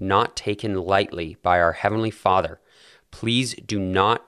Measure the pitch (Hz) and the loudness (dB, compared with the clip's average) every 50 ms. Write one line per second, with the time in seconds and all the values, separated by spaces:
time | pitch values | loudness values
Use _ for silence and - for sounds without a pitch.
0 | 92 95 95 104 120 - - - - 107 104 - - 107 98 92 85 92 98 98 | -2 2 2 2 2 0 -4 -6 -6 -6 -4 -4 -4 -4 -4 -4 0 2 2 2
1 | 101 - - 87 82 80 87 - - 92 90 87 85 85 80 - - 101 107 110 | 2 0 -4 -8 -8 -8 -10 -4 0 2 4 4 4 2 2 0 -2 -2 0 0
2 | 113 110 - - - 98 92 95 82 82 85 - _ _ _ _ - - - _ | -2 -4 -6 -2 0 2 2 2 2 -2 -6 -14 _ _ _ _ -20 -20 -20 _
3 | _ _ - - 110 117 120 127 127 117 - - - - 107 101 95 92 92 92 | _ _ -16 -8 -4 -2 0 0 -2 -4 -8 -12 -8 -6 -4 -4 -2 0 0 2
4 | 98 110 117 - - | 2 2 2 0 -4